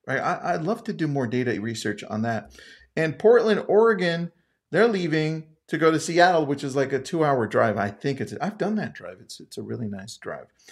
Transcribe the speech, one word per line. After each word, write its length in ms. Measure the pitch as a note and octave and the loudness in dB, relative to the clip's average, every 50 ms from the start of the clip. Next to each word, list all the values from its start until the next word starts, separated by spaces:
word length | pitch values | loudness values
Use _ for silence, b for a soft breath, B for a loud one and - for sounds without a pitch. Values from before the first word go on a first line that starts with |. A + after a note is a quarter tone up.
| - | -8
right? 120 | - C3 B2 | -4 -4 -2
I, 340 | - D#3 F3 - - F3+ E3+ | -2 -2 -4 -4 -4 -4 -4
I'd 100 | E3+ D#3 | -2 -2
love 200 | F3+ A#3 A3+ - | -4 -4 -4 -6
to 80 | A3+ F3 | -8 -4
do 140 | D#3+ D#3+ | -4 -2
more 200 | D3+ C#3 C#3 B2+ | -2 -2 -2 -2
data 320 | G#2+ B2+ B2 B2+ B2 G#2+ F#2+ | -2 -2 -2 0 0 -2 -2
research 440 | G#2 A#2 A2+ - - A2 G#2 G#2 - | -4 -6 -6 -4 -4 -4 -4 -6 -8
on 180 | - G#2+ G#2+ A2+ | -8 -6 -4 -2
that. 280 | A#2 A2+ G#2 - - B B B B B B B B B | -2 -4 -4 -6 -12 B B B B B B B B B
And 220 | D#3+ D#3+ D#3+ - | -2 -2 -2 0
Portland, 460 | - - G#3+ A#3+ A#3 G#3 A3 G#3 F3 - | 4 6 6 6 6 6 4 2 0 0
Oregon, 640 | - F#3 G#3 A3+ A3+ A3 F#3 F3+ E3+ E3+ E3+ E3+ E3+ _ _ _ _ _ _ _ - | 2 4 6 6 6 4 2 0 0 0 -2 -4 -6 _ _ _ _ _ _ _ -2
they're 160 | D3+ F3 A3 | 2 2 4
leaving 600 | A#3+ G#3+ F#3+ F3 D#3 D#3 D#3 D#3 D#3 D#3+ D#3+ D#3 - _ _ _ | 4 2 0 0 0 0 0 0 -2 -4 -6 -10 -14 _ _ _
to 100 | - F3+ | -6 0
go 120 | D3 D#3+ D#3+ | 2 4 4
to 100 | D#3+ D3+ | 4 2
Seattle, 460 | D3+ - E3 F3 F3 F#3 F3+ D#3+ D3+ | 0 2 4 6 6 6 6 4 2
which 180 | C#3 C#3+ C#3+ D3 | 0 -2 -4 -4
is 120 | C#3 B2+ | -4 -2
like 160 | C#3 C3+ C3+ | 0 0 0
a 100 | C#3 C3 | -2 -4
two-hour 460 | C3+ - - E3 D#3 D3 C#3 B2+ A2 | -4 -2 -2 0 2 2 2 2 0
drive. 300 | G2+ B2 A2+ A2+ A2 G2+ | 2 2 2 2 2 2
I 120 | G2+ G2 G#2 | 0 -2 -2
think 300 | G#2 - - C#3+ C3+ - | -4 -4 -4 -4 -4 -4
it's, 140 | G2+ - A2 - | -6 -8 -6 -6
I've 160 | D3+ G3 G#3+ | -6 -6 -4
done 180 | - F3 G3+ A3 | -4 -4 -2 -2
that 180 | G#3 D3+ A2 - | -4 -4 -6 -10
drive. 240 | - F#2+ F2 F#2 F#2 | -12 -14 -16 -16 -16
It's, 180 | - - - - | -18 -20 -18 -18
it's 180 | - - - | -18 -16 -14
a 60 | A#2 G#2+ | -12 -10
really 240 | G#2+ A2 G2 A2 | -8 -8 -6 -6
nice 300 | G#2 G2+ F#2+ F#2+ G#2 - | -8 -8 -10 -12 -14 -16
drive. 300 | - - F#2 D#2+ C2+ - _ _ B B B | -14 -12 -12 -12 -12 -14 _ _ B B B